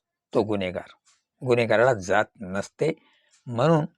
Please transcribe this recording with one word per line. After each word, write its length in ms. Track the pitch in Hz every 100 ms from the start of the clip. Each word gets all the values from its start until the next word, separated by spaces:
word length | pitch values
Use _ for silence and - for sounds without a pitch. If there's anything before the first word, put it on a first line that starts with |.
| _ _ _
तो 100 | -
गुन्हेगार, 460 | 107 104 92 87 - - _ _ _ _ 127
गुन्हेगाराला 480 | 120 110 107 131
जात 320 | 110 90 98 107 -
नसते, 520 | 92 98 - - 156 160 _ _ _ _ 135
म्हणून 380 | 117 147 160 156